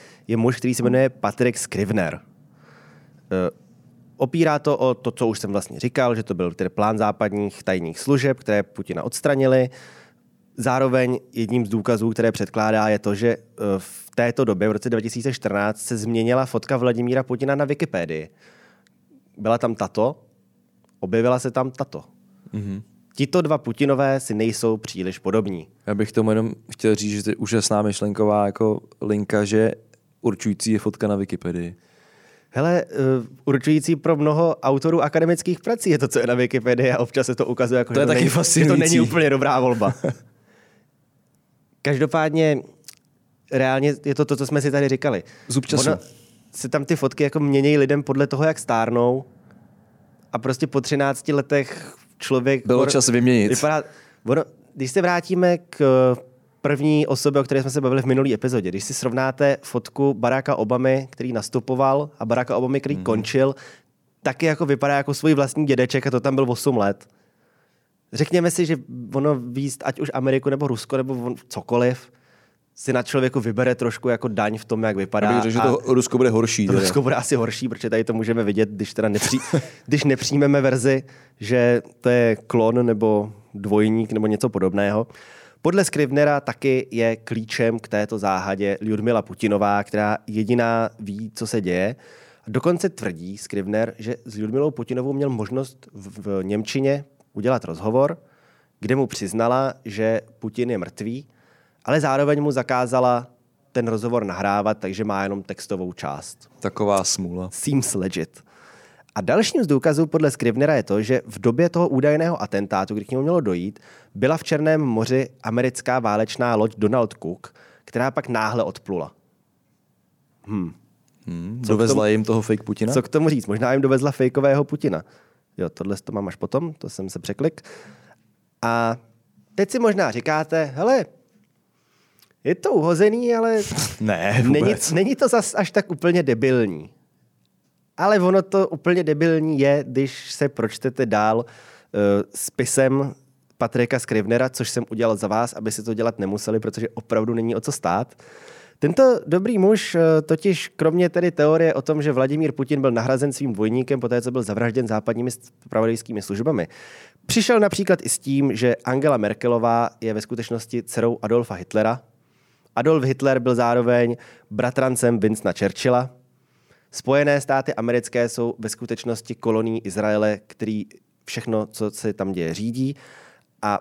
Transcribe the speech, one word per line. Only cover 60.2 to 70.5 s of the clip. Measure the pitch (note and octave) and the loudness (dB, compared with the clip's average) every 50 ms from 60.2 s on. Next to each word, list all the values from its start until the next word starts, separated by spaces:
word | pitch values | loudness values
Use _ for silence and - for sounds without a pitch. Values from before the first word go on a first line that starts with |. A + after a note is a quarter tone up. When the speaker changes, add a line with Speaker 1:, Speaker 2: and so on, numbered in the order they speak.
| A#2 A#2+ B2+ C3+ C3+ - C#3 | 0 0 0 0 0 0 -2
Speaker 1:
Obamy, | - A2+ G#2 B2 B2 B2+ C3 C3 C3+ C3+ C3 | 0 0 0 0 0 2 2 2 0 -2 -6
který | - - A#2 B2+ A#2+ | -10 -10 -8 -6 -4
nastupoval, | A2 G2+ - - C3 A#2 - B2+ B2+ C3+ C3+ C3+ C#3+ D3 D3 - - | -4 -4 -4 -4 -4 -2 -2 0 0 2 2 2 0 0 -4 -8 -8
a | A#2 | -4
Baracka | A2 A#2 B2 B2 - - | -2 0 0 0 0 -2
Obamy, | A#2+ B2+ B2+ C3+ C#3 | -2 0 0 -2 -2
který | - C3+ C#3+ | -2 -4 -6
Speaker 2:
Mhm. | F#2 F2+ | -4 -2
Speaker 1:
končil, | A#2 A2 G#2 G2+ - - C3+ C3+ C#3 C3+ - - - - - _ _ _ _ _ _ _ _ - | -2 -2 -2 -2 -2 0 2 2 2 0 -2 -10 -20 -20 -20 _ _ _ _ _ _ _ _ -4
taky | - C3 - E3+ | -4 -2 0 0
jako | D#3+ D3+ D3 E3+ | 0 0 0 0
vypadá | C#3 C#3 B2 C#3 C#3+ C#3+ | 0 0 2 2 2 2
jako | C#3+ C#3 - C#3+ | 0 0 -2 -4
svůj | - - D#3+ D#3 | 0 2 4 4
vlastní | C#3 C#3 C3 - D#3 D3+ | 4 2 0 0 0 0
dědeček | C#3 C3 B2 B2+ B2 - C3+ - | 2 2 2 2 2 0 0 0
a | C#3 | 0
to | B2 B2 | 0 0
tam | G2+ C#3 C3+ | 0 0 2
byl | C3 C3+ B2 | 2 2 0
osm | A#2+ - - C#3+ B2+ A2+ | 0 0 0 0 2 2
let. | G2+ G2+ G2+ - - _ _ _ _ _ _ _ _ _ _ _ _ _ _ _ _ _ _ _ _ _ - | 2 2 0 -2 -6 _ _ _ _ _ _ _ _ _ _ _ _ _ _ _ _ _ _ _ _ _ -4
Řekněme | A2+ D3+ - F3 F3 E3+ F3 | -4 -2 0 2 2 2 2
si, | E3+ F#3 F3 | 0 0 0
že | D3+ D#3+ C3 B2+ - B2 B2 A#2+ G#2 C#3 | 0 -2 -4 -6 -8 -14 -14 -12 -6 -4
ono | C3+ C#3 D3+ D3 B2+ | 0 2 2 0 0
víst, | A#2+ B2 A#2+ C3+ C#3 C#3 A#2+ - - | -2 -6 -6 -6 -6 -6 -6 -6 -6
ať | - B2+ - | -6 -6 -4
už | D3+ C#3 - | -6 -6 -4
Ameriku | C3 B2+ C3+ C3 C3+ C3+ C#3+ | -2 0 0 0 0 0 0